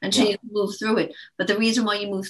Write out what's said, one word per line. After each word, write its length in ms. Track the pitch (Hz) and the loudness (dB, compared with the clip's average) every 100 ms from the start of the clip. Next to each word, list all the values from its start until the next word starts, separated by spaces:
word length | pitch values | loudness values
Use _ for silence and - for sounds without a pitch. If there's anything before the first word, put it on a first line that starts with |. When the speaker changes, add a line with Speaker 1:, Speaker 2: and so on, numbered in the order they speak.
Speaker 1:
until 220 | 196 196 208 | -2 2 2
Speaker 2:
Yeah. 60 | |
Speaker 1:
you 60 | 202 - | 0 -4
move 260 | 208 202 - | -2 -2 -2
through 200 | 214 214 | 0 0
it. 180 | 156 - - - | 0 -6 -12 -4
But 80 | 185 | 0
the 100 | 202 | 2
reason 260 | 226 233 | 2 2
why 120 | 214 208 | 0 0
you 80 | 202 | -2
move 200 | 196 196 | -6 -6